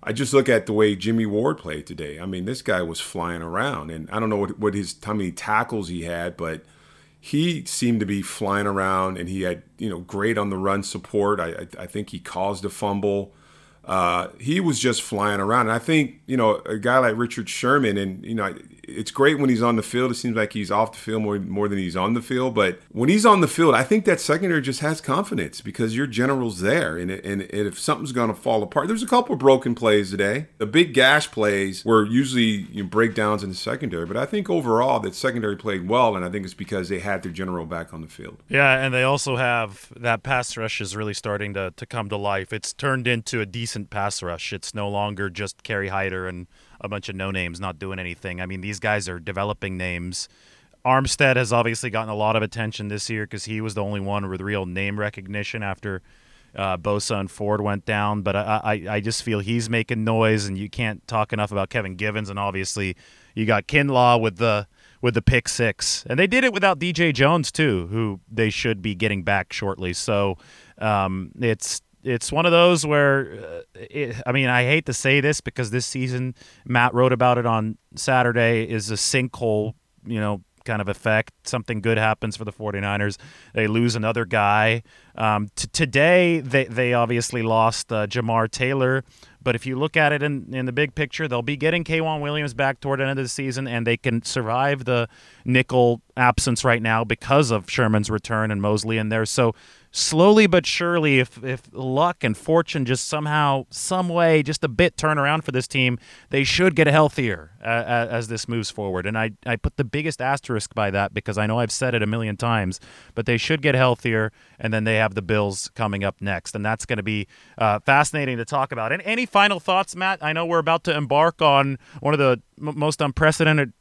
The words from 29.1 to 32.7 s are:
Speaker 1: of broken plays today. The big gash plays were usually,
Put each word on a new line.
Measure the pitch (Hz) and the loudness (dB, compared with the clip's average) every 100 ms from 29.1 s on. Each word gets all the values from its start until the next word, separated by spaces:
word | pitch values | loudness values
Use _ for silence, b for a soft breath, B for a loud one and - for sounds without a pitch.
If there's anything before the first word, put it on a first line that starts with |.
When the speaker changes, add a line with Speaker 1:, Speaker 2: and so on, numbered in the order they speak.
| 247 240 | 0 2
Speaker 1:
of | - | 2
broken | 135 135 131 | 6 6 4
plays | 117 113 104 98 | 0 4 4 2
today. | 95 101 117 156 _ | -2 0 -2 -6 _
The | |
big | 104 151 175 | 0 2 4
gash | 127 131 147 147 | 6 6 6 2
plays | - 107 101 98 92 | 0 2 2 0 -4
were | 113 113 104 | 4 4 6
usually, | 117 139 127 113 104 - | 2 2 2 2 0 -4